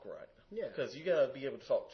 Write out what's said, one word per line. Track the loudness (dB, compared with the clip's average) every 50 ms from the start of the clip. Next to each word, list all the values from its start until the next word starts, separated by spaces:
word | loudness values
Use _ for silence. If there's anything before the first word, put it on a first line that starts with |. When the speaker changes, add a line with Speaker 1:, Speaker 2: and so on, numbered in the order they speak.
| -10
Speaker 1:
right. | -10 -10 -10 -12 -14 -18 -20 -20 _
Speaker 2:
Yeah. | -6 -4 -4 -4 -2
Speaker 1:
'Cause | -2 -4 -2 -4
you | -4 0
gotta | 2 6 6 6 4 2
be | -2 -4
able | -4 -4 -6
to | 0
talk | 0 2 0 0 -2